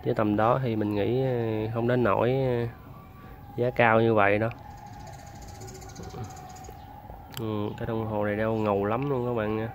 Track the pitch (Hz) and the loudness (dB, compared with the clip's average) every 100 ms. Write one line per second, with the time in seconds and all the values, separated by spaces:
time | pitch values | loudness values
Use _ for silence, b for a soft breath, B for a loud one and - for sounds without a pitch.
0 | 120 120 107 104 110 135 131 110 104 104 | -2 2 2 4 4 4 2 0 0 0
1 | 101 123 131 123 113 110 110 113 120 123 | 2 2 0 0 0 -2 -2 0 2 4
2 | 113 101 113 135 131 120 117 - - - | 4 4 2 2 2 0 -2 -6 -18 -18
3 | - B B B - - 120 - 117 113 | -18 B B B -12 -2 -2 4 6 8
4 | 113 110 101 104 110 - - - - - | 6 6 6 4 0 -4 -14 -16 -16 -16
5 | - - - - - - - - - - | -16 -16 -16 -16 -16 -16 -16 -14 -16 -14
6 | - - 107 - - - - - - - | -14 -12 -12 -12 -16 -16 -16 -16 -18 -18
7 | - - - - 110 107 104 113 117 113 | -16 -16 -12 -6 -4 -2 -4 -4 -4 -2
8 | 110 107 104 104 110 113 107 101 101 113 | -2 0 0 2 0 2 2 2 2 0
9 | 143 131 120 120 107 110 113 | 0 -2 0 0 0 -2 -4